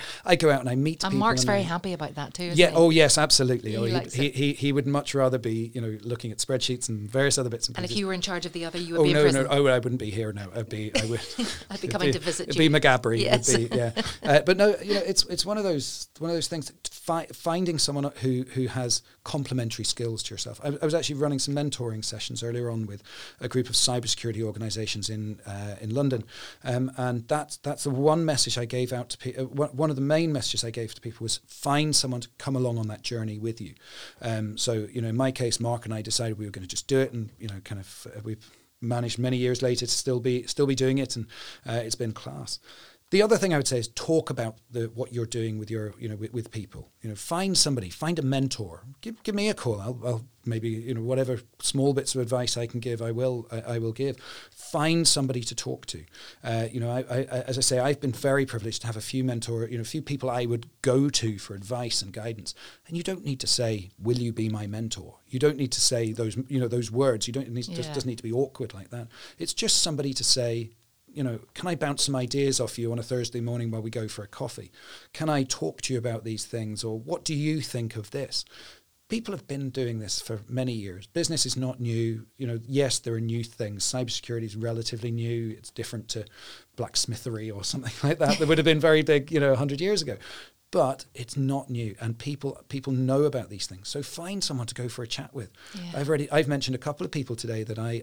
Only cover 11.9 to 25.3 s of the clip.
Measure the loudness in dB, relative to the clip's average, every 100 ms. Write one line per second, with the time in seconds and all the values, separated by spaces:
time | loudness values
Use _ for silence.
11.9 | 2 2 2 -2 -4 -2 4 6 8 8
12.9 | 6 4 2 4 4 4 4 4 2 2
13.9 | 0 -4 -2 6 6 8 6 6 6 2
14.9 | 0 2 2 2 2 0 0 2 0 -2
15.9 | -8 -12 -6 -2 -2 -2 -4 -8 -10 -12
16.9 | -10 -2 -2 -2 -6 -2 2 2 2 2
17.9 | 0 -2 0 0 0 -2 -2 -2 -2 0
18.9 | -2 -2 _ -6 -4 -2 -2 -2 -4 -4
19.9 | -2 -4 -4 -6 -6 -8 -6 -6 -2 0
20.9 | 0 0 0 0 0 0 0 -2 -2 -4
21.9 | -4 -6 -6 -6 -6 -4 -4 -2 -2 -4
22.9 | -8 -14 -16 -16 -8 -2 0 2 4 4
23.9 | 2 0 -2 -2 -2 -4 -4 -6 -4 -4
24.9 | -4 -4 -4 -6